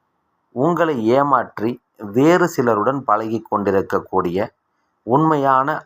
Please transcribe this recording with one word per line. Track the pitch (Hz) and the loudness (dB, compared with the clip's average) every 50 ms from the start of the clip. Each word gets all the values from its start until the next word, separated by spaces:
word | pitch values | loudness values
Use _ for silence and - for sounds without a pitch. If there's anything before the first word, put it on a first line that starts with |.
| _ _ _ _ _ _ _ _ _ _ _ | _ _ _ _ _ _ _ _ _ _ _
உங்களை | 120 135 165 175 160 170 160 147 123 107 110 | -2 0 0 2 0 0 0 0 -2 0 2
ஏமாற்றி | 123 135 139 143 135 123 107 - - - 104 117 127 - _ _ _ _ 110 101 | 2 2 2 2 2 0 0 -4 -8 -6 -6 -6 -6 -8 _ _ _ _ -14 -4
வேறு | 101 123 139 160 175 180 175 170 | 0 2 4 4 4 4 2 0
சிலருடன் | - - 123 120 110 104 104 120 135 139 120 | 0 0 0 2 2 2 0 0 -2 -2 -2
பழகி | - 104 107 113 110 113 110 | 0 -2 0 -2 -4 -6 -6
கொண்டிருக்கக்கூடிய, | - - 104 104 101 101 95 98 95 - 101 92 - - - 92 87 87 85 95 110 - - _ _ _ _ _ _ _ _ _ _ | -6 -4 -4 -2 0 0 0 0 -2 -2 -4 -6 -4 -2 -2 -2 -2 0 -2 -4 -4 -6 -8 _ _ _ _ _ _ _ _ _ _
உண்மையான | 107 120 143 160 160 156 143 135 139 131 131 135 147 156 - - | -2 0 2 2 2 0 0 2 2 2 2 0 -2 -4 -6 -8